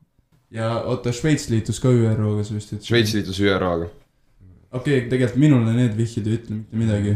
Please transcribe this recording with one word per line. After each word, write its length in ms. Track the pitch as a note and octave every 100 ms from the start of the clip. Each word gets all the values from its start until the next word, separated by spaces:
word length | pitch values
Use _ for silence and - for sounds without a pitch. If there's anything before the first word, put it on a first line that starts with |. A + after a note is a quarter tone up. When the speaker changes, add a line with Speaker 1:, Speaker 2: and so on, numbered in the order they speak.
| _ _ _ _ _
Speaker 1:
Ja 200 | A2+ A2+ A#2
oota, 320 | - B2 A#2+
Šveits 360 | B2 D#3 C#3 -
liitus 300 | A2+ G#2+ A2
ka 120 | B2+
üroga, 520 | A#2+ A2+ A2 G#2+ G#2
sa 100 | G#2
vist 180 | G#2+ -
ütlesid. 160 | G#2 -
Speaker 2:
Šveits 260 | A#2 G#2+
liitus 240 | A2 F2+ F#2
üroga. 480 | G2+ F#2+ F#2 E2+ F2 - _ _ _ _ F#2+ - _
Speaker 1:
Okei, 320 | B2+ D3 C3+ A#2
tegelikult 320 | B2+ B2 B2+
minule 340 | D3+ C3 A2+
need 220 | A#2 B2
vihjed 320 | G#2+ A#2 - G#2+
ei 100 | A2
ütle 200 | - G#2+
mitte 200 | A2 A2
midagi. 380 | A2+ G#2 G#2